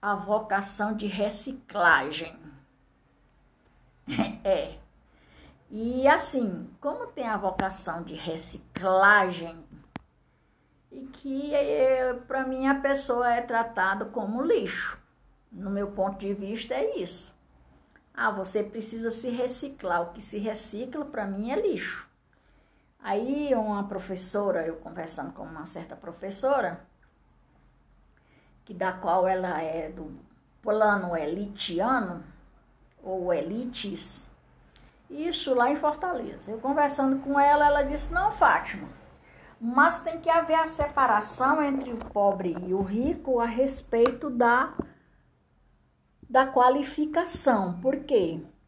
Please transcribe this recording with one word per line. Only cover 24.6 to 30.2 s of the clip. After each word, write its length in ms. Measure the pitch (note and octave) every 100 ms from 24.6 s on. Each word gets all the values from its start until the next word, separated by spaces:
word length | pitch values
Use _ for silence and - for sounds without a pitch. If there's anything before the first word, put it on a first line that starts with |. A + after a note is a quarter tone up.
| D#3+
eu 80 | E3
conversando 580 | E3 E3+ E3 - E3
com 100 | -
uma 220 | D#3+ D#3+ E3
certa 300 | E3+ E3 -
professora, 920 | - E3+ G3 G3 C4 C#4 F#3+ E3+ - _ _ _ _ _ _ _ _ _ _ _ _ _ _ _ _ _ _
que 80 |
da 200 | F3+ F#3
qual 340 | F#3 F#3+ F3+ F#3
ela 340 | F#3+ F#3 D#3+
é 280 | D#3+ D#3+ -
do 220 | - D#3 -